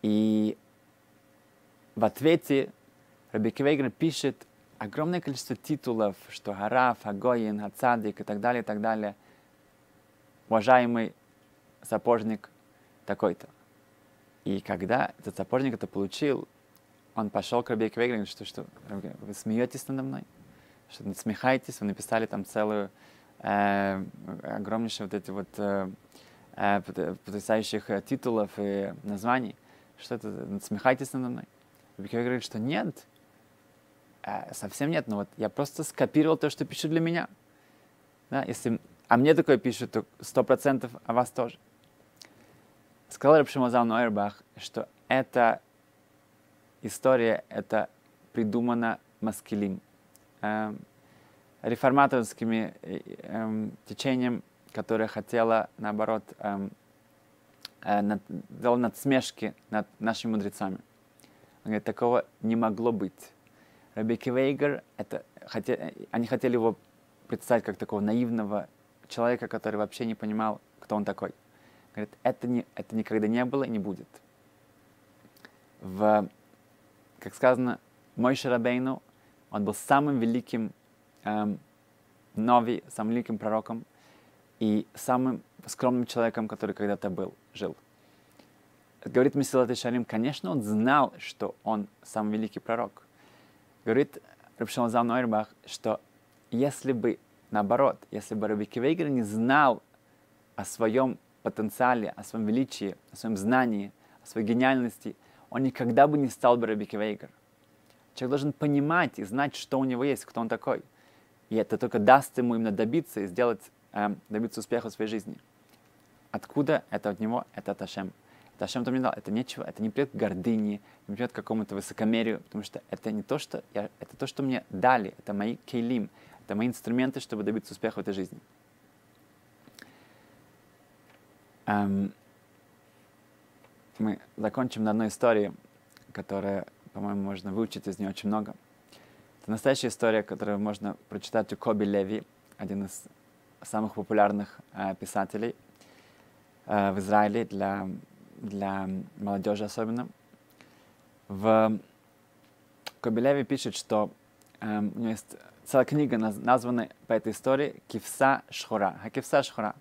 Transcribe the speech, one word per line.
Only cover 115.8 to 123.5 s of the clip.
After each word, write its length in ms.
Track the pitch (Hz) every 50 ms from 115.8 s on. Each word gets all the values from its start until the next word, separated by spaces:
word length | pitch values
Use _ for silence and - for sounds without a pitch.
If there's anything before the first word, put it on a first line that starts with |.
| _ _ _ _ _ _ _ _ _ _
Откуда 520 | - 107 - - - 147 147 131 156 - - _
это 200 | - 101 - 104
от 100 | 101 90
него? 260 | 110 110 117 123 - _ -
Это 200 | - 98 - 98
от 80 | -
Ашем. 300 | 98 92 - 101 95 92 - _ _ _ - - - - _
Это 100 | - 104
Ашем, 180 | 98 - 127 120
кто 80 | 127
мне 100 | 123 131
дал. 120 | 127 120 -
Это 160 | - - -
нечего, 320 | 104 113 131 - - - -
это 200 | - - - 107
не 60 | 113
придёт 220 | 104 - 143 139
к 40 | -
гордыне, 640 | - 110 101 95 90 90 120 113 110 107 104 104 104 - - - _ _ -
не 80 | 101
придёт 160 | 101 123 120 -
к 20 |
какому-то 400 | - 101 - 113 113 107 - 101
высокомерию, 640 | 98 98 - - - 113 110 113 113 113 113 107 -
потому 240 | - _ - 110 104
что 180 | - - - - _
это 220 | - - - 110
не 100 | 107 107
то, 160 | 101 - 131 151
что 260 | - -